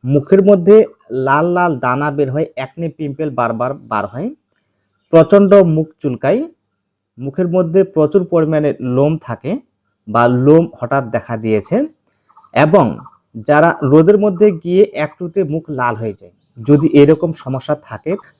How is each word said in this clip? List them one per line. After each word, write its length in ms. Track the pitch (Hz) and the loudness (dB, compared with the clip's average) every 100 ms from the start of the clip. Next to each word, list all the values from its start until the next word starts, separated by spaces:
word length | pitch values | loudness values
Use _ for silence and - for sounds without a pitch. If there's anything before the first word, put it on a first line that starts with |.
মুখের 400 | 127 143 - 196 | 0 -2 2 2
মধ্যে 400 | 196 196 175 214 - _ _ | 4 2 6 4 4 _ _
লাল 360 | 127 131 143 170 | -6 0 0 0
লাল 320 | 180 175 135 | 0 -2 -2
দানা 320 | 123 127 147 | -4 -2 -4
বের 200 | 143 135 | -2 -4
হয়, 160 | 139 160 - | -4 -6 -8
একনি 320 | 131 - 165 | -12 -10 -10
পিম্পল 420 | - 151 139 156 | -8 -10 -6 -6
বারবার 440 | 123 117 113 123 | -4 -4 -4 -6
বার 320 | 139 107 107 101 | -8 -6 -6 -6
হয়, 240 | 120 214 311 _ _ _ _ _ _ _ | -8 -10 -12 _ _ _ _ _ _ _
প্রচণ্ড 440 | 165 156 202 196 | 0 4 2 6
মুখ 340 | 202 175 156 156 _ | 4 4 0 -4 _
চুলকায়, 480 | - 120 135 214 330 _ _ _ _ _ _ - | -8 -4 -2 -2 -4 _ _ _ _ _ _ -14
মুখের 300 | 135 139 180 | -10 -6 -2
মধ্যে 360 | 180 170 180 | -2 0 0
প্রচুর 400 | 190 160 151 190 | 0 0 0 0
পরিমাণে 500 | 175 170 156 156 147 - | 0 -2 0 -2 -2 -4
লোম 360 | 127 127 147 160 | -4 0 0 -2
থাকে 420 | - 117 135 254 _ _ _ _ - | -8 -10 -8 -10 _ _ _ _ -6
বা 200 | 113 123 | 0 2
লোম 400 | 123 135 156 165 - | 2 4 4 2 -8
হঠাৎ 240 | 120 139 | -4 -4
দেখা 320 | 117 113 - 117 | -4 -8 -6 -8
দিয়েছে, 500 | 110 107 - 220 311 _ _ _ _ _ _ | -2 -2 -2 -4 -4 _ _ _ _ _ _
এবং 460 | 120 156 196 120 64 127 _ _ 113 110 | -2 2 2 0 -4 -16 _ _ -12 0
যারা 300 | 147 170 - | 2 2 0
রোদের 360 | 135 151 160 208 | 2 4 4 2
মধ্যে 320 | 208 180 208 | 0 2 0
গিয়ে 320 | 165 170 180 | 0 -2 2
একটুতে 640 | 208 175 151 _ 175 196 | 2 0 -8 _ -8 -6
মুখ 200 | 165 156 156 | -4 -6 -8
লাল 280 | 135 123 110 | -4 -4 -4
হয়ে 160 | 113 | -8
যায়, 200 | 95 90 _ _ - 113 | -10 -20 _ _ -12 0
যদি 180 | 143 156 | 2 4
এরকম 460 | 147 143 156 170 | 4 4 4 -2
সমস্যা 420 | 160 - 131 - | -6 -10 -10 -6
থাকে 420 | 147 _ 110 - 196 _ _ | -8 _ -12 -8 -10 _ _